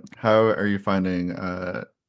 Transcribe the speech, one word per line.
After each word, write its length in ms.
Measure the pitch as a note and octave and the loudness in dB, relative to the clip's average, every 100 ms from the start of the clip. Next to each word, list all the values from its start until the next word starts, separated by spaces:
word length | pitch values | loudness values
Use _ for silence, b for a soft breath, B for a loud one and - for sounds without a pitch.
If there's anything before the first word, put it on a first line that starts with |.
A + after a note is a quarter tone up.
| - - | -8 -2
how 260 | A#2 A2 | 2 4
are 240 | A2 G#2 G2+ | 4 2 0
you 120 | G2 | -2
finding, 540 | G2+ F#2+ F#2 F2+ F2 | 0 0 0 -2 -4
uh, 520 | F2+ F#2 F2+ F2+ F#2+ - _ | -6 -8 -6 -8 -8 -12 _